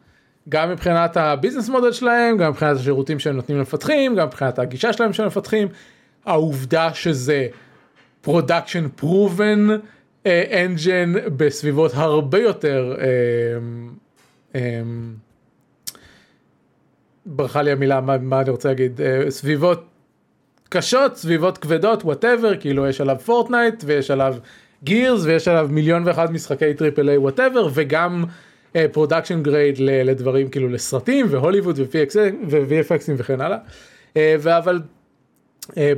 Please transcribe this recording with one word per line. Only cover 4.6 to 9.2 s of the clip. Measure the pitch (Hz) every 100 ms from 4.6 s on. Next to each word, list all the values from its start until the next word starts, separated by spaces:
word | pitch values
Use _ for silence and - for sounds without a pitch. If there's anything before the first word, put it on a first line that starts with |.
| 123 127 233
שלהם | 220 226
של | 196
המפתחים, | 208 202 - 220 202 - - _ _ _
העובדה | - 165 160 135 131 160 165
שזה | 151 175 139 127 143 123 - - _ _ _ _ _ -
production | 165 - - - 175 151 -
proven, | 147 190